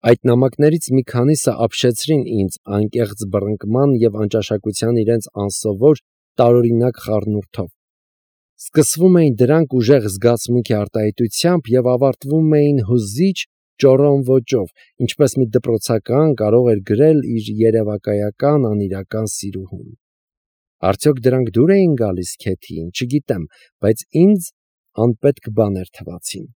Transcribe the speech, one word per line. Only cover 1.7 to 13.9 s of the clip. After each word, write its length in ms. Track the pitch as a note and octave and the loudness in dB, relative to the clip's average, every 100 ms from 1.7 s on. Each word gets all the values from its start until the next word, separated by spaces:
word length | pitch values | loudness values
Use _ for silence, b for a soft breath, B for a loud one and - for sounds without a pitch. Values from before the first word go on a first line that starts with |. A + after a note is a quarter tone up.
| - B2 A2+ C#3+ D3+ B2 | 0 0 0 -2 -2 -2
ինձ 280 | A2 F#2+ - - | -2 -2 -6 -6
անկեղծ 560 | G2+ G#2+ A#2+ G#2+ G#2+ | -2 -2 -2 -4 -6
բռնկման 680 | G2+ G2+ G2 G#2+ G2+ A#2+ C#3+ B2+ | -6 -4 -4 -6 -2 0 2 2
և 220 | A2+ G#2 | 0 0
անճաշակության 800 | G#2+ A2 G#2 G#2+ G#2+ G#2 A2+ A#2+ | -2 -2 -2 -4 -4 -4 -2 0
իրենց 280 | G#2+ A#2 - | 0 0 -2
անսովոր, 720 | - G2+ - A2 G2 C#3 D3 _ _ _ - | -8 -6 -4 -6 2 2 2 _ _ _ 0
տարօրինակ 600 | A#2+ A#2+ A#2 A#2 B2 - | 4 4 2 2 0 -4
խառնուրդով։ 680 | - G#2+ G2+ G#2 - - F2 _ _ _ _ _ _ _ _ | -4 -4 -2 -6 -6 -10 -12 _ _ _ _ _ _ _ _
Սկսվում 640 | _ - - D3 D#3+ F#3 F3+ | _ -2 2 2 2 4 4
էին 160 | D#3 A2 | 4 2
դրանք 380 | B2 D#3 D3 | 2 2 2
ուժեղ 320 | C3 A2 C#3 G#2+ | 0 4 2 2
զգացմունքի 680 | F#2+ A#2 A#2+ - A#2+ A2 G#2+ | 0 0 0 0 -2 0 -4
արտահայտությամբ 920 | G#2 A2 G#2+ - A#2 - E3+ F3+ A#2 | -2 -2 -2 -2 -4 -2 0 0 0
և 200 | B2 B2 | 0 2
ավարտվում 640 | B2 C3+ B2+ C3+ D#3 D#3 | 2 0 0 -4 0 2
էին 280 | D3+ D3 C#3+ | 2 2 0
հուզիչ, 560 | G2+ B2 G2+ A2 F#3+ F3+ - _ _ _ | 0 0 -2 -2 -2 -2 -10 _ _ _
ճոռոմ 420 | C#3 | 4